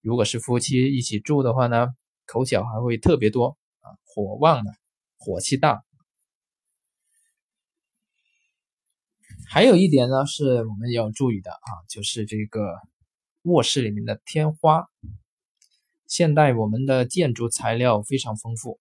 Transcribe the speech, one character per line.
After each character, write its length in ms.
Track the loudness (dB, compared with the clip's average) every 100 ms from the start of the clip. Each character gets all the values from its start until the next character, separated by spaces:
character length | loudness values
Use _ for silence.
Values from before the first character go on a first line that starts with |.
如 160 | -4 -2
果 80 |
是 160 | 0 -2
夫 180 | -2 -2
妻 340 | 0 0 0
一 80 | 0
起 200 | -4 -6
住 240 | -2 0
的 100 | 2
话 140 | 2 2
呢， 260 | 2 0 -4 _ _ -8
口 180 | -4
角 200 | 0 -2
还 180 | -2 -4
会 160 | -2 0
特 180 | 2 4
别 140 | 2
多 260 | 2 -2 -4 _ _
啊， 120 | -20 -20
火 320 | _ -8 -6
旺 300 | 0 2 2
的， 80 | -2 -12 _ _ _ _
火 240 | -8 -6
气 160 | -2 0
大。 280 | 2 0 _ _ _ _ _ _ _ _ _ _ _ _ _ _ _ _ _ _ _ _ _ _ _ _ _ _ _ _ _ _ _ _ _ _ _ -20 -4
还 160 | 4
有 100 | 6
一 140 | 6 6
点 200 | 4 2
呢， 180 | 0 -2
是 380 | -2 0 0
我 100 | -2
们 180 | -6 -6
要 180 | -4 -4
注 220 | -2 -2
意 80 | -2
的 100 | -8
啊， 200 | -18 -16 -18 _
就 160 | -12
是 200 | -8 -8
这 220 | -6 -6 -6
个 320 | -6 -6 -8 -16 _ _ _ _ _
卧 200 | 2 2
室 180 | 4 0
里 80 | -2
面 140 | -4
的 160 | -6 -8
天 280 | -6 -2 -2
花。 340 | 0 2 2 0 _ -20 -20 _ _ _ _ _ _ _ _ _
现 280 | 0 2
代 180 | 6 4
我 140 | 4 0
们 200 | -2 0
的 180 | 0
建 300 | 0 0 -2
筑 140 | 0 -4
材 260 | -4 -2
料 260 | 0 2 2
非 160 | 0 -6
常 200 | -4 -10
丰 200 | -10 -10
富 220 | -10 -16